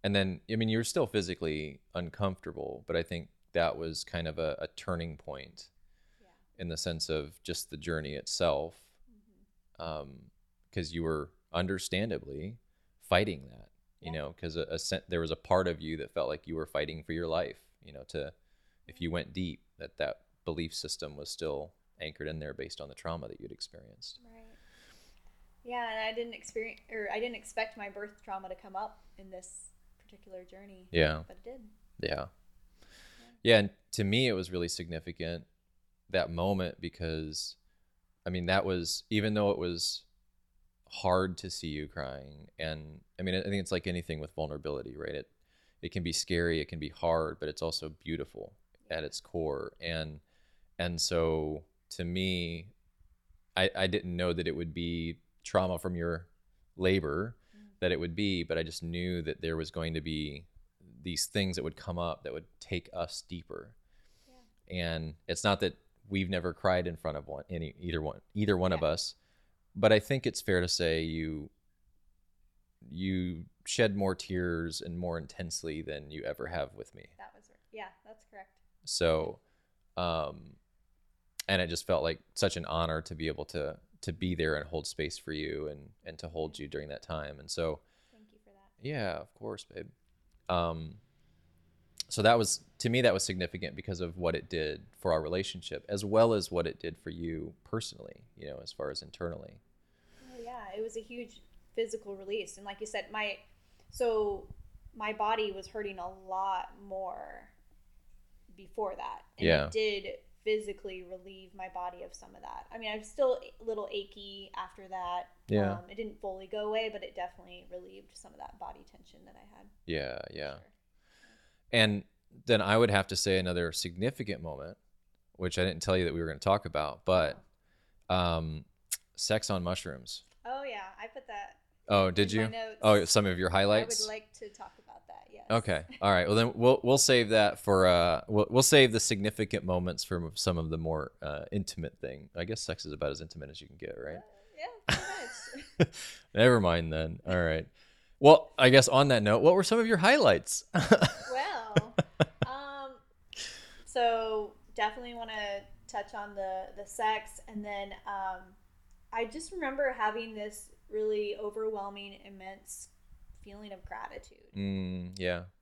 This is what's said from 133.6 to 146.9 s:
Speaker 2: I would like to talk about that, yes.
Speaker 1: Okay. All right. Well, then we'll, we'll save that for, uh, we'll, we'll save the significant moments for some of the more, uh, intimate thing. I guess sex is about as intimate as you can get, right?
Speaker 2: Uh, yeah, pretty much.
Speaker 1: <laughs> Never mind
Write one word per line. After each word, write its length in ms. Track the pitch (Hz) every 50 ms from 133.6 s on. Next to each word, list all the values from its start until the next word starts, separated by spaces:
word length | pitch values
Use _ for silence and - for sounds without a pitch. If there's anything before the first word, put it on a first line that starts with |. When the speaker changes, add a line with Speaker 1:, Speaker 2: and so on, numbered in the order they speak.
| 98 101 104 110 113 - - -
Speaker 2:
I 20 | -
would 40 | - 214
like 200 | 220 - _ _
to 160 | - 226 208
talk 240 | - - 196 - _ - _
about 220 | - - - _
that, 200 | - - - - _
yes. 120 | - - - -
Speaker 1:
Okay. 340 | 110 117 110 - 87 73 78 - - -
All 100 | - 101
right. 140 | 98 90 90
Well, 80 | 85 104
then 160 | 110 117 123 -
we'll, 240 | - 117 127 131 - -
we'll 140 | 120 131
save 320 | 135 - - 131 123 117 104
that 300 | 113 110 104 104 - -
for, 260 | - - 98 95 92
uh, 360 | 90 90 87 85 87 82 65 -
we'll, 200 | - 107 104 104 -
we'll 140 | 113 127 135
save 280 | - - 143 135 123
the 80 | 110 113
significant 640 | - - 120 98 101 107 - - 110 98 - 101 -
moments 380 | 90 90 90 90 90 87 - -
for 280 | - 95 87 85 80 -
some 220 | - - 95 90
of 120 | 82 80 80
the 80 | 80
more, 340 | 80 80 82 80 78 71 - _ _
uh, 240 | 76 76 73 73 - -
intimate 460 | - 101 92 - - - 82 76 - _
thing. 300 | - 64 64 73 69 67 _
I 80 | 85 87
guess 160 | 95 110 110
sex 240 | - - 90 - -
is 60 | 78 73
about 180 | 71 73 73
as 80 | 71 73
intimate 280 | 82 78 - 82 71 69
as 100 | 76 -
you 60 | 76
can 80 | - -
get, 200 | - - - -
right? 200 | - 62 73 80
Speaker 2:
Uh, 40 | - - - - - - - _
yeah, 380 | 302 311 453 480 440 _ - -
pretty 640 | - - - 784 - 277 - - - - - - 277 - - - -
much. 80 | 156 - - - - - -
Speaker 1:
<laughs> 200 | - - _ -
Never 260 | 98 113 127 123 113
mind 300 | 98 87 85 85 82 82